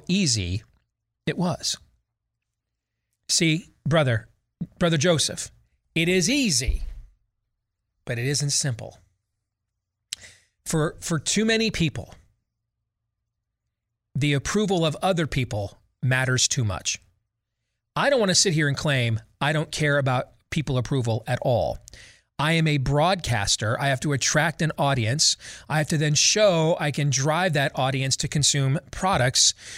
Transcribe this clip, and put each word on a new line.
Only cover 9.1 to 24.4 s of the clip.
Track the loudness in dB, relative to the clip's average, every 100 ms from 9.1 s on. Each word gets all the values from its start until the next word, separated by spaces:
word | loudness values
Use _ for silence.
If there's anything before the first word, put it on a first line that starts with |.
| _ _ _ _ _ _ _ _ _ -14 -14 -14 -20 _ _ -4
For, | -2 -2 -4
for | -4 -4
too | 0 0
many | 2 2 0
people, | 0 -2 -2 -12 -18 _ _ _ _ _ _ _ _ _ _ _ _ _ _ _ _ _ _ _ -2
the | 0
approval | 0 0 0 2 2 0
of | 0
other | 0 0 0
people | -2 -2 -4 -6 -10 _ -4
matters | 0 0 2 0 0
too | 0
much. | -2 -4 -6 -10 _ _ _ _ _ _ _ _ _ -2
I | 2
don't | 2
want | 2
to | 2
sit | 2
here | 2 0
and | 0
claim | 0 0 0 -2 -6 -4
I | -2
don't | -2 -4
care | -2 0 2
about | 0 -2 -4 _ -6
people | -6 -2 -4
approval | -2 -2 0 -2 -2
at | -4
all. | 0 0 0 -4 -12 -20 -20 -20 _ -4
I | 0
am | 2 2
a | 0
broadcaster. | 0 2 2 0 -2 -2 0 -2 -2 -2
I | -2
have | -2
to | -2
attract | -2 0 2